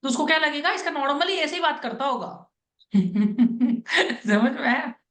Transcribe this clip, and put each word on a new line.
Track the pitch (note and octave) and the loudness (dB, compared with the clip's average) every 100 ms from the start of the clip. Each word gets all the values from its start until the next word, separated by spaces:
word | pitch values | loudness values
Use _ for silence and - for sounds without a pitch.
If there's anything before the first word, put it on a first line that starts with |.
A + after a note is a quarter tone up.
तो | C4+ | -2
उसको | A#3+ | -2
क्या | D4+ D#4+ | 2 2
लगेगा, | D4+ D4 D#4 | 2 0 -2
इसका | - - | -2 -4
normally | D4+ C#4 C#4+ F4 F#4+ | -2 -2 0 0 0
ऐसे | D#4 | -2
ही | F4 | 0
बात | E4 C#4+ | -2 -2
करता | A#3+ A3 | -6 -4
होगा। | C#4 B3 F3+ - - _ _ _ _ | -4 -4 -6 -12 -20 _ _ _ _
<laughs> | G3+ F#3 G3+ G#3 G#3+ A#3 - B3 A#3 - - F4+ A#3 G#3 | 2 2 2 0 4 2 4 0 0 -2 0 0 -2 0
समझ | G#3 A#3+ | 2 2
में | C4 C4 | 0 -2
आया? | B3+ D4+ - _ | -2 -4 -12 _